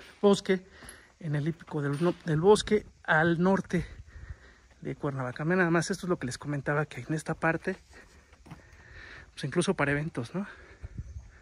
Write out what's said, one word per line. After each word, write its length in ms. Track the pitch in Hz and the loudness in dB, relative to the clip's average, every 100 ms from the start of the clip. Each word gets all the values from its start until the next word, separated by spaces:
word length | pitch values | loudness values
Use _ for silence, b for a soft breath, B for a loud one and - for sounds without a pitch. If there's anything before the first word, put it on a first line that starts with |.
| B B | B B
Bosque, 460 | 202 196 - 190 185 B B B B B | 4 4 2 -2 -2 B B B B B
en 160 | 170 147 | -6 -2
el 100 | 147 | -2
Hípico 360 | 156 - 156 | -4 -6 -4
del 200 | 143 147 | -2 0
No-, 120 | 170 175 | 0 0
del 160 | - 151 | -2 2
Bosque, 460 | 180 208 - 214 - - | 6 6 6 0 0 -14
al 360 | - 160 170 165 | 2 4 6 4
norte 460 | 185 190 - 175 - B B B B B B B B _ | 4 2 0 -2 -2 B B B B B B B B _
de 160 | 147 135 | -12 -6
Cuernavaca. 480 | 151 135 127 123 | -6 -4 -6 -4
Mira, 120 | 156 185 | 0 2
nada 120 | 170 | 4
más, 200 | 170 156 | 2 2
esto 160 | 190 180 | -4 -2
es 40 | |
lo 80 | 175 | -4
que 80 | 127 | -4
les 120 | - | -6
comentaba, 480 | 143 143 135 147 151 | -6 -4 0 0 -2
que 160 | - | -6
en 120 | 123 | -4
esta 200 | 156 - | -4 -4
parte, 420 | 160 165 165 - 190 - B B B B B B B B B B B B B B | -2 -2 -2 -4 -8 -12 B B B B B B B B B B B B B B
pues, 120 | - | -8
incluso 300 | 143 175 170 | -4 0 0
para 180 | 185 143 | 0 0
eventos, 420 | 143 156 - 117 | 0 -2 -6 -6
¿no? 120 | 175 202 B B B B B B B B B | -6 -8 B B B B B B B B B